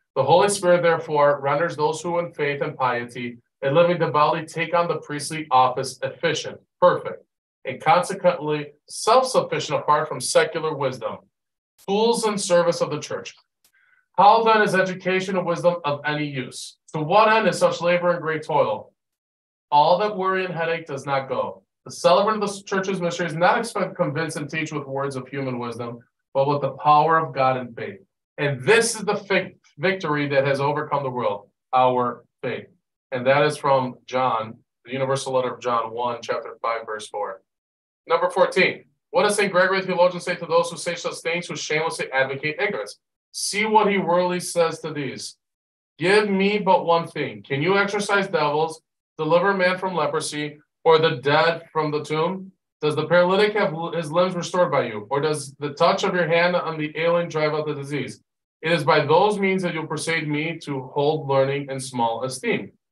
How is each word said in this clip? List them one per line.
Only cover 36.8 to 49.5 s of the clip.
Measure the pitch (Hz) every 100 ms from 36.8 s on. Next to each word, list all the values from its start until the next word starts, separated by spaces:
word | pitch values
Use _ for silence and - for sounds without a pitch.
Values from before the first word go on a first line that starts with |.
| 107
verse | 107 -
four. | 104 98 95 _ _ _ _ _ _ -
Number | 170 180
fourteen. | 190 175 190 120 - - _ _
What | 165
does | 202 202
Saint | 392
Gregory | 180 185 190
the | 185
theologian | 175 180 175
say | 180 170
to | -
those | 170 170
who | 165
say | 175
such | 170 165 -
things, | 165 175 175
who | 147
shamelessly | - 156 160 151 156
advocate | 135 135 135 151 151
ignorance? | 202 110 101 - _ _ _
See | - - 202
what | 220 214 196
he | 196
worthily | 165 180 180 180
says | - 170 165 151
to | 160
these. | 147 127 107 - - _ _ _ _ _ -
Give | 175 208 208
me | 190 196 208
but | 180 185
one | 165 170 160
thing. | 156 120 107
Can | - 139
you | 170 202
exorcise | 196 208 196 202 185
devils | 160 147 151 156 - _ _ _ -
deliver | 156 175 196